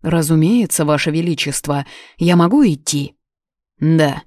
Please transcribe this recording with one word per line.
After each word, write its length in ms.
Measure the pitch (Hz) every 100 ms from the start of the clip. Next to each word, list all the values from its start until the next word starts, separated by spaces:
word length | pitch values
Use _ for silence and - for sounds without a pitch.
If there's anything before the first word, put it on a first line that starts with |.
«Разумеется, 800 | 160 165 156 160 160 240 196 -
Ваше 260 | 151 151 165
Величество. 760 | 160 175 156 147 135 - 143 139 - - -
Я 180 | 165 175
могу 280 | 170 269 247
идти?» 500 | 143 - 143 143 _ _ _ _ _ _ _
«Да». 440 | 156 160 151 -